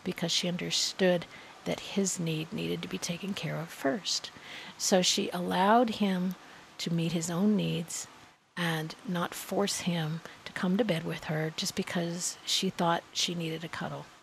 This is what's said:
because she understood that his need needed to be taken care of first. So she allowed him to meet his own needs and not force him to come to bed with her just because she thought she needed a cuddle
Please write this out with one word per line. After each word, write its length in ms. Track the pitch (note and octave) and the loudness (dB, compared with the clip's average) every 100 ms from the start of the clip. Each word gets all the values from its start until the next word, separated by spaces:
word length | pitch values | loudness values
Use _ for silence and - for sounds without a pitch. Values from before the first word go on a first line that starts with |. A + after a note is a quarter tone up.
because 280 | - F3 E3+ | -4 -2 0
she 160 | - F3+ | 0 0
understood 760 | F3 E3+ - - - F#3 F3+ E3+ - - - - | -2 -2 0 0 4 4 4 0 -14 -18 -10 -6
that 140 | E3+ | -4
his 400 | - - F#3+ - | -2 0 0 0
need 320 | E3 D#3 D#3+ | -2 -2 -4
needed 280 | D#3 E3 E3+ | -4 -4 -4
to 60 | F3+ | -4
be 100 | F#3 | -6
taken 360 | - E3+ F#3+ | -6 -6 -6
care 220 | G3 D#3 D3+ | -4 -4 -4
of 120 | E3 | -6
first. 600 | - C#4 B3 - - - - - - - - | -4 -2 -2 -2 -4 -4 -14 -14 -14 -14 -4
So 240 | - F#3+ | 4 6
she 280 | F3+ - G3 | 6 2 0
allowed 580 | F3+ F3+ F3+ F#3+ A#3 A#3 | -2 0 4 8 8 6
him 440 | G#3+ G3+ F#3 F#3 F3+ - - - - | 2 2 2 0 -2 -10 -20 -20 -8
to 160 | - | -2
meet 200 | E3+ E3 | 2 2
his 160 | E3+ E3 | 0 0
own 240 | E3+ G#3 G#3 | 2 4 4
needs 520 | E3 E3 E3+ - - - - _ _ - | 2 0 -2 -8 -10 -16 -20 _ _ -4
and 380 | F3 D#3+ D#3+ - - | -2 0 -4 -8 -4
not 260 | F3 F3 | 0 0
force 460 | - - F#3+ G3+ - | -4 -4 0 2 0
him 400 | - E3+ D#3 E3 - - - | 0 0 0 -2 -8 -16 -12
to 60 | |
come 240 | - F3+ F#3+ | -2 2 2
to 80 | A#3 | 4
bed 180 | D#3+ | 2
with 200 | E3+ D#3+ - | -2 -6 -2
her 280 | D#3 D#3+ D#3 | -2 -2 -2
just 180 | F#3+ - | -4 -2
because 640 | F#3+ F3+ E3+ F3 - - - | -2 0 -2 -2 -6 -6 -2
she 240 | - F#3+ | 0 0
thought 340 | - F3 E3+ - | 2 2 2 0
she 220 | - - | -4 -2
needed 300 | E3+ E3 D#3+ | -2 -4 -4
a 40 | E3 | -6
cuddle 360 | - D#3+ C#3+ D3+ - | -6 -6 -6 -12 -18